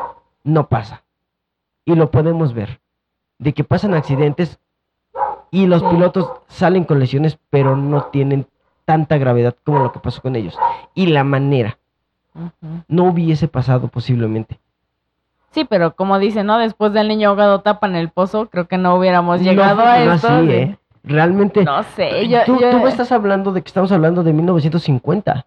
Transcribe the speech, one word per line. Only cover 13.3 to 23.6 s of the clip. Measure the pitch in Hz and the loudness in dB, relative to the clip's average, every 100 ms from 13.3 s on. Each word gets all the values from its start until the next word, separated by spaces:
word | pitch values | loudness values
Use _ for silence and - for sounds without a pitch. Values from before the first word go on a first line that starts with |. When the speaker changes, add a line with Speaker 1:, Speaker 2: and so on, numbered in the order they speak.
| 156 160 | 0 -2
Speaker 1:
pasado | 135 131 127 123 | -2 -2 -2 -2
posiblemente. | 123 117 120 110 110 110 - _ _ _ _ _ _ _ _ _ | -6 -4 -2 -2 -4 -8 -14 _ _ _ _ _ _ _ _ _
Speaker 2:
Sí, | 302 | -8
pero | 294 196 165 | -2 0 0
como | - 190 196 | -2 -2 0
dicen, | 202 214 202 | 0 0 0
¿no? | 226 | 0
Después | 226 - 214 | -2 -2 -2
del | 214 214 | 0 0
niño | 214 208 | 0 0
ahogado | 202 208 196 | 2 2 2
tapan | 208 202 202 | 0 -2 -2
el | 175 165 | -2 -4
pozo, | - 185 214 220 | -2 -2 -2 -4
creo | 175 170 | -6 -4
que | 185 | -2
no | 180 180 | 2 2
hubiéramos | 185 180 175 175 | 2 2 2 0
Speaker 1:
No, | |
Speaker 2:
llegado | 185 196 196 202 | 2 4 4 4
a | 233 240 | 4 4
Speaker 1:
no | 240 | 4
Speaker 2:
esto, | 170 226 | 2 2
Speaker 1:
así, | 156 165 | 2 2
Speaker 2:
sí. | |
Speaker 1:
¿eh? | 120 143 202 _ _ | 2 -2 -6 _ _
Realmente. | - 151 165 196 202 208 | -4 0 2 2 0 2
Speaker 2:
No | 165 143 | 0 0
sé, | 220 - 156 127 226 | -4 -4 -4 -2 0
yo, | 240 | 2
Speaker 1:
Tú, | 226 247 | 2 2
Speaker 2:
yo | 247 | 4
Speaker 1:
tú | 247 | 4
me | 254 | 2
estás | 240 240 | 0 0
hablando | 247 202 196 196 | 0 0 0 -2
de | 185 | -4